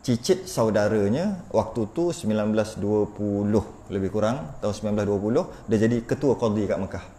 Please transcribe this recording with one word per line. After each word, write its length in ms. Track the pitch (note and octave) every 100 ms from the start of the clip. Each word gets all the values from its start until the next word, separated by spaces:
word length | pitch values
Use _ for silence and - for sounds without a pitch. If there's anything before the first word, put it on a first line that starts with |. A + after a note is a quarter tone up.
cicit 480 | - A#2 - F#3 -
saudaranya 960 | - A2+ G#2+ G#2 G#2+ G2+ B2+ G3+ F#3 -
waktu 320 | G#2+ G2+ A#2+ G#2
tu 240 | - F3 -
sembilan 320 | G#2+ G#2+ G#2+
belas 320 | A2 G#2+ -
dua 240 | G2+ G#2+ G#2
puluh 720 | - G#2 G2+ G#2 G#2 - - -
lebih 160 | G2 F#2+
kurang, 480 | G#2 G#2 C#3 D#3+ -
tahun 80 | G#2
sembilan 220 | G2+ G#2+ G#2+
belas 100 | G#2
dua 120 | G2+
puluh, 240 | G#2 B2+ - - -
dia 80 | G#2+
jadi 120 | A2+ A#2+
ketua 380 | - C3 C#3+ A2+
qadi 240 | A#2 G#2+
kat 140 | G2 G2
Mekah. 240 | F#2+ A2 -